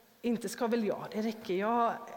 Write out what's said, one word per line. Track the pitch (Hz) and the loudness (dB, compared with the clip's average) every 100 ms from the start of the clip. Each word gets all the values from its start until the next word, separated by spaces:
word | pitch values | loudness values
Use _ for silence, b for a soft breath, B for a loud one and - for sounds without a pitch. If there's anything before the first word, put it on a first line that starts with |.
| - - | -20 -4
inte | 240 233 196 | 0 0 -2
ska | - 233 | -2 0
väl | 240 | 2
jag, | 202 - - | 2 -2 -4
det | 208 | -2
räcker. | 220 220 - | -2 -4 -2
Jag, | 185 214 240 233 - - | 0 2 4 2 0 -8